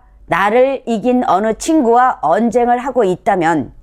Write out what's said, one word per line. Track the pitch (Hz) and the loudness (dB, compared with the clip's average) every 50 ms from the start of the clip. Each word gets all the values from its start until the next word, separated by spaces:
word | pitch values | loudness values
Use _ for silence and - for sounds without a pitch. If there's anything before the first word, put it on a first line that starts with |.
| _ - - - - | _ -20 -20 -16 -8
나를 | - 160 170 190 - 214 247 254 269 269 - - | -4 -2 0 0 2 2 2 2 2 0 -4 -6
이긴 | 233 233 208 180 254 247 247 247 - | -6 -6 -4 -2 0 0 0 0 0
어느 | 170 185 214 226 214 | 0 0 0 -2 -4
친구와 | - - - 320 320 254 226 233 240 254 254 196 - | -4 -2 0 0 2 2 2 2 2 2 2 0 -2
언쟁을 | - 151 170 208 233 233 - 247 240 240 240 247 | -2 -2 0 0 0 0 0 0 0 0 0 -2
하고 | 240 277 - 254 226 | -2 -4 -2 0 0
있다면 | 185 180 - - 214 202 185 160 165 170 156 127 - - - | 0 0 -2 -2 -2 -2 0 0 0 0 -2 -4 -6 -10 -20